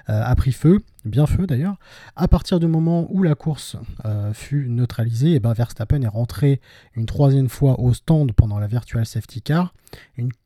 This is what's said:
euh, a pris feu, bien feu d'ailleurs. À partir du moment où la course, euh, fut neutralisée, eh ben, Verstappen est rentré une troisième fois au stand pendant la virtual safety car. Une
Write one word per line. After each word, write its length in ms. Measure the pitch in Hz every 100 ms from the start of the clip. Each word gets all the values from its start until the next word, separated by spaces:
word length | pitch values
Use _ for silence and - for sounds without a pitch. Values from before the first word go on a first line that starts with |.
| -
euh, 140 | 107
a 100 | 113 139
pris 160 | -
feu, 300 | 120 151 202 - _
bien 220 | 113 104 147
feu 200 | - 185
d'ailleurs. 300 | 123 170 196 _ - - -
À 120 | 180
partir 300 | 175 - 180
du 80 | 165
moment 400 | 160 165 170 165
où 120 | 190
la 120 | 180
course, 420 | 147 - 143 - - - - 110
euh, 260 | 104 104
fut 360 | 107 - 143 131
neutralisée, 640 | 120 123 - 117 113 147
eh 60 | 160
ben, 120 | 113
Verstappen 480 | 113 120 - 113 147
est 80 | 120
rentré 520 | 104 120 - 143 135 _ - _
une 100 | -
troisième 440 | 113 - 143 135 131
fois 300 | - 135 127
au 140 | 123
stand 400 | 117 - 160 143
pendant 260 | 104 110 104
la 80 | 104
virtual 380 | 120 - 120
safety 380 | 113 113 - 110
car. 320 | - 156 180 _ _ - - -
Une 160 | 123 -